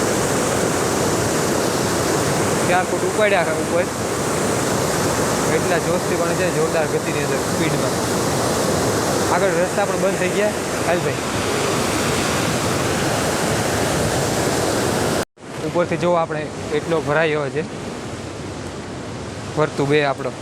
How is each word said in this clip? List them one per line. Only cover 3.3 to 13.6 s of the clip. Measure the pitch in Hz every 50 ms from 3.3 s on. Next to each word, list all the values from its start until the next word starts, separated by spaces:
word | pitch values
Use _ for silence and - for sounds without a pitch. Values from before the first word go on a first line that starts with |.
| 196 180
આખા | 160 156
ઉપર. | 156 156 156 147 160 170 180 - - - - - - - - - - - - - - - - - - - - - - - - 262 - - - - - - - - 156
એટલા | 160 170 180 175 160
જોશથી | - 160 170 180 - 196 185
પણ | 165 170 170 170
છે, | 170 185 175 147
જોરદાર | 151 160 160 170 165 156
ગતિની | 139 151 151 - 165 147 147 143
અંદર, | 139 139 131 - -
સ્પીડમાં. | - 175 170 156 147 - 139 127 - - - - - - - - - - - - - - - - - - - - - - - - 156 - - - 156
આગળ | 180 196 190
રસ્તા | 165 165 180 180 - 208 202
પણ | 185 190 180
બંધ | 185 196 190 -
થઈ | 180 180
ગયા. | - 196 208 214 214 - - - - - - 165
હાલ | 175 175
ભાઈ. | 147 147 127 - - - - - - - - - - - - - - - - - - - - - - - - - - - - - - - - - - - - - - - 151 156 - - - - - - - -